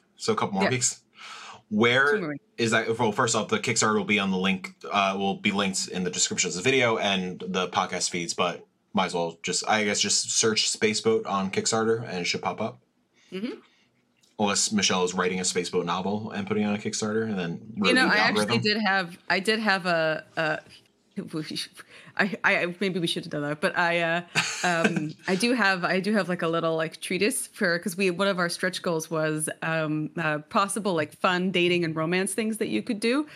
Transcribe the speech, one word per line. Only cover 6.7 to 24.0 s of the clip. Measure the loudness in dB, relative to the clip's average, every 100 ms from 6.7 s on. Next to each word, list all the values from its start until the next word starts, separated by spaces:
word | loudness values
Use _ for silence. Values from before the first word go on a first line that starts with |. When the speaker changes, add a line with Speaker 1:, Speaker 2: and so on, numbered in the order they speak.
| 4 4 2
Speaker 1:
and | 2 0 -2 -6 -4
the | -2 0
podcast | 0 -2 -2 -4
feeds, | -4 -6
but | 0 0 -2 -12 _ _
might | 0 0
as |
well | 0 -4 -4
just, | -4 -4 2
I | 2
guess, | 2 0
just | 0 0 0
search | 0 2 2 -2
"spaceboat" | 0 0 2 2 2 0
on | -2 -2
Kickstarter | -2 0 0 2 0 -2
and | -6
it | -4
should | -2
pop | -4 -4
up. | -6 -8 _ _ _ _ -14
Speaker 2:
Mm-hmm. | -10 -10 -10 -16 _ _ _ _ _ _ -2
Speaker 1:
Unless | 0 2 0
Michelle | 2 2 2
is | 2
writing | 2 0 0
a |
Spaceboat | -2 -2 0 -2 0
novel | -2 -2 -4 -4
and | -8 -2
putting | 0
it | 0
on |
a | 0
Kickstarter | -4 -4 -2 -2 -2
and | -2
then | -4 -6 -10 -2
Speaker 2:
You | 2
know, | 4 4
Speaker 1:
ruining |
the | 4
Speaker 2:
I |
actually | 4 2
Speaker 1:
algorithm. | 2 0
Speaker 2:
did | 2 0
have, | 2 0 -2 -8 -2
I | -2
did | 2 0
have | 2 0 2
a, | 2 2 -2 -4 -4
a, | -2 -2 -6 -20 _ _ _ -12
<laughs> | -8 -6 -6 -8 -8 -12 -20 -20 -14 0
I, | 0 2
I, | 2 4 2 0
maybe | -2 0
we | -2
should | -2
have | -4
done | -4
that, | -4 -2
but | -2 2
I, | 2 2